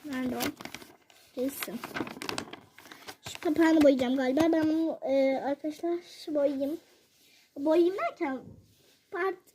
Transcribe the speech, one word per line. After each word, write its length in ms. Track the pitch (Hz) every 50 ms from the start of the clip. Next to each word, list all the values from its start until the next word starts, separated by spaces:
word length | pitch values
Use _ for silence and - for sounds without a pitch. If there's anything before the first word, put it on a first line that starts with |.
| -
Nerede 300 | 302 277 254 254 254 240
o? 40 | 240 240 294 - - - - - - - - - - _ _ _ - - _ _ 262
Neyse. 360 | 247 269 269 - - - 277 233 - - - - - - - - - - - - - - - - - - _ - - - - - - - - - - -
Şu 100 | - -
papağanı 420 | - 349 302 302 330 320 320 320
boyayacağım 360 | 294 285 277 254 262 240 262 269
galiba. 240 | 262 254 262 285 320 330
Ben 120 | 330 320 311
bunu, 360 | 311 311 320 320 320 285 -
e, 360 | - - 269 269 269 269 269 262
arkadaşlar 600 | 196 254 285 - - 311 302 - - 339 349 349 - - - - - -
boyayayım. 520 | 302 294 285 285 285 269 277 277 320 330 - _ _ _ _ _ _ _ _ _ _ _ _ _ _ 285
Boyayayım 380 | 277 311 311 339 339 349 381 415
derken 420 | 659 679 - - 339 285 269 247 - - - - - _ _ _ _ _ _ _ _ _
part 260 | - 349 359 381 359 - _ - _